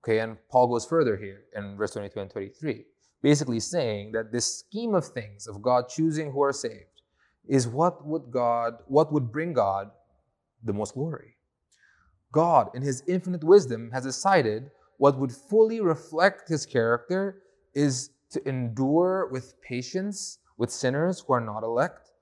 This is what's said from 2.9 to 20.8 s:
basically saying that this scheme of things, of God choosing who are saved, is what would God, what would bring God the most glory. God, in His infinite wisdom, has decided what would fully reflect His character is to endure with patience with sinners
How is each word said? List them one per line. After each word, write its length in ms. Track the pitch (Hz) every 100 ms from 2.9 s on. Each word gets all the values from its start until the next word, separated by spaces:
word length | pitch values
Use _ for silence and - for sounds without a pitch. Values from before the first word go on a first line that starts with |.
| _ _ _
basically 380 | 147 147 143 117
saying 540 | - 175 123 104 104
that 180 | 110 110
this 280 | 120 - -
scheme 360 | - 208 233 196
of 100 | -
things, 420 | - 104 101 -
of 140 | 101
God 280 | 117 123 123
choosing 420 | - 160 151 151
who 100 | 139
are 120 | 139
saved, 480 | 135 - 107 - _ _ _ _ _ -
is 200 | 135 120
what 380 | 123 170 175 143
would 260 | 156 127
God, 440 | 123 120 117 117 117 -
what 240 | 139 160
would 200 | 151 120
bring 220 | 139 170
God 380 | 135 98 98 101 _ _ _ _ _ _ _
the 100 | 113
most 200 | 101 107
glory. 440 | - 156 151 - _ _ _ _ _ _ _ _ _ _
God, 380 | 151 170 151 110 123
in 60 |
His 220 | 139 127 -
infinite 360 | 180 180 180
wisdom, 480 | 156 202 131 110 117
has 120 | 127
decided 680 | 131 127 190 190 117 107 135 _ _ _
what 200 | 139 131
would 140 | 135
fully 500 | 120 _ 214 220 226
reflect 680 | 190 156 - 160 190 196 -
His 160 | 156 -
character 800 | 127 113 120 - 185 196 190 _ _ _
is 380 | 139 147 123 - _ _
to 160 | 143 -
endure 800 | 131 120 110 135 156 180 190 170
with 280 | 127 127 _
patience 760 | - 123 123 185 202 196 - - _ -
with 140 | 120
sinners 480 | -